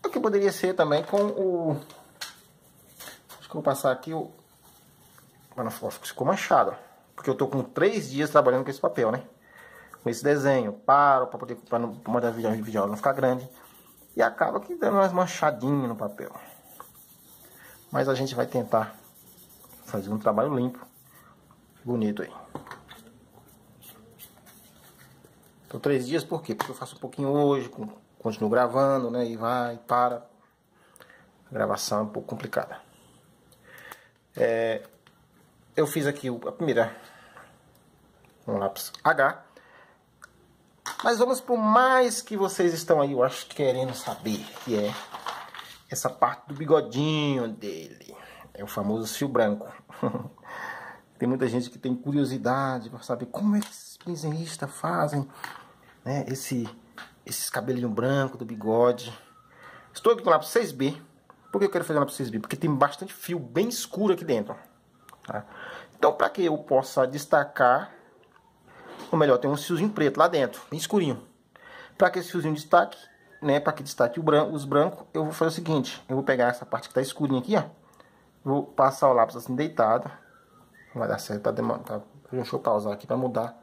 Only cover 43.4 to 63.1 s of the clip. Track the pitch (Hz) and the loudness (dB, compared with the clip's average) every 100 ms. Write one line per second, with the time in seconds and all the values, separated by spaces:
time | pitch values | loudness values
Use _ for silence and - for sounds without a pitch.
43.4 | - - 139 127 131 127 - 110 - 104 | -12 0 0 2 -4 -6 -8 -6 -4 -4
44.4 | - - - 107 104 - - - - - | -6 -12 -4 -2 -2 -4 -12 -12 -10 -10
45.4 | - - - - _ 131 127 - 120 - | -14 -18 -18 -20 _ -6 -4 0 0 0
46.4 | - 143 151 156 110 120 151 151 147 135 | -12 -10 4 4 4 -2 0 0 0 0
47.4 | 117 107 104 80 80 - - - - - | -2 -6 -10 -10 -14 -20 -20 -20 -20 -20
48.4 | - - 104 - 101 107 110 - 139 120 | -20 -14 -8 -4 -2 -2 -4 -4 0 4
49.4 | 107 104 - - _ - 120 107 - - | 2 0 -8 -16 _ -6 -4 -4 -10 -16
50.4 | - - - - - - _ _ 120 127 | -18 -12 -12 -12 -16 -20 _ _ -2 0
51.4 | 127 123 123 - 131 123 143 143 131 131 | 0 0 -4 -8 -4 -4 0 0 0 0
52.4 | 113 131 135 127 113 117 - 123 127 - | 0 0 0 -4 -8 -14 -6 -6 -6 -2
53.4 | 208 208 208 - - - - 165 151 156 | 2 2 -2 -12 -20 -16 -10 -6 -4 -4
54.4 | 165 - 139 - 160 175 147 143 139 - | -8 -8 -10 -6 -4 0 0 -2 -4 -10
55.4 | - - - _ - - 117 143 - 131 | -16 -16 -20 _ -20 -12 -6 -4 -4 -8
56.4 | - 127 110 - - - - _ - - | -4 -4 -6 -12 -20 -20 -20 _ -10 -8
57.4 | - 131 117 123 120 104 127 139 135 131 | -6 -4 -2 -2 0 0 2 2 0 -4
58.4 | 113 113 107 113 120 120 - - - - | -10 -4 2 6 6 4 -6 -16 -20 -20
59.4 | _ - - - - - 220 233 - 156 | _ -20 -20 -20 -18 0 2 4 4 4
60.4 | - 233 196 131 135 143 - _ _ - | 4 0 0 -2 -2 -2 -16 _ _ -20
61.4 | - 202 196 175 160 151 143 - 123 107 | -6 0 0 0 0 0 0 -2 -6 -6
62.4 | - 143 160 139 139 - 190 | -6 -2 0 2 2 0 -14